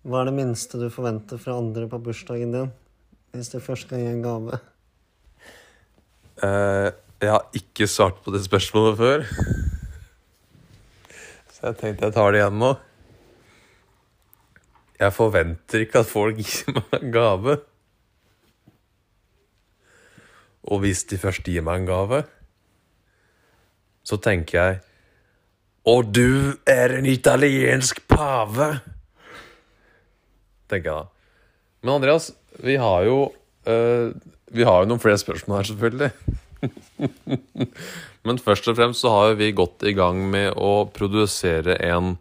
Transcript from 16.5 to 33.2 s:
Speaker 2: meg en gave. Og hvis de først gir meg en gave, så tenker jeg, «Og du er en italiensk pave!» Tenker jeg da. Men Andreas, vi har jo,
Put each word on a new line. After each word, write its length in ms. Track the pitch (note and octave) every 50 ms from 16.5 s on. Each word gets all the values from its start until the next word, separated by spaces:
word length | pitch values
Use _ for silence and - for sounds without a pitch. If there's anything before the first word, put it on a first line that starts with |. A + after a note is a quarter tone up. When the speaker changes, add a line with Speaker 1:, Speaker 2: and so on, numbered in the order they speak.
| - - - - C3+
Speaker 2:
meg 240 | - - - - -
en 160 | - B2+ A#2
gave. 420 | A#2 A#2 A2 G2 F#2 G2+ C3 D3 D3 - _ _ _ _ _ _ _ _ _ _ _ _ _ _ _ _ _ _ _ _ - _ _ _ _ _ _ _ _ _ _ _ _ _ _ _ _ _ _ _ _ _ _ _ _ _ _ _ _ _ - _ _ _ _ _ _ _ _ -
Og 160 | - G2+ G2+ G2
hvis 240 | G2+ F#2+ - -
de 120 | - G2+ F2
først 280 | - F#2+ F#2 - -
gir 160 | - F2 E2+ D#2+
meg 160 | E2 F2 F#2
en 80 | F#2
gave, 380 | F2+ F#2 F#2 G2 G2+ B2+ D3 D3+ - _ _ - _ _ _ _ _ _ _ _ _ _ _ _ _ _ _ _ _ _ _ _ _ _ _ _ _ _ _ _ _ _ _ _
så 160 | - G#2 G2+
tenker 400 | - A#2 G2+ F2 E2+ - - F2
jeg, 200 | F2 F#2 F#2 F#2 _ _ _ _ _ _ _ _ _ _ _ _ _ _ _ _ _ _ _ _ _
«Og 240 | - A#2 B2+ A#2 G#2+
du 480 | G2+ A#2+ B2 B2 C3 C3+ C#3 C#3 C3+ - _
er 320 | - C3+ B2 B2 B2 B2+ C3
en 80 | C3+
italiensk 960 | C3+ C3 B2+ - C#3+ B2+ C3 C#3+ C#3+ C3+ C3+ B2+ B2 B2+ C3+ C3 - - - _ -
pave!» 640 | - - D3+ C#3 C3+ A#2+ A2 G#2 G#2+ B2 D3 D3+ D3+ C3 - - - - - _ _ _ - - - - - - - _ _ _ _ _ _ _ _ _ _ _ _ _ _ _ _ _ _ _ _ _ _ _ G#2+
Tenker 160 | F#2+ D#2+ E2
jeg 60 | D2+
da. 140 | D#2 - - _ _ _ _ _ _ _ _ _ _ _ _ _ _ -
Men 140 | A#2+ C#3
Andreas, 340 | D3 C3 C3+ D3+ E3 - - - _ _ _ - - -
vi 140 | B2+ C3+ C3+
har 240 | B2 A2 F#2 F2 F#2
jo, 120 | A2+ C3 C3+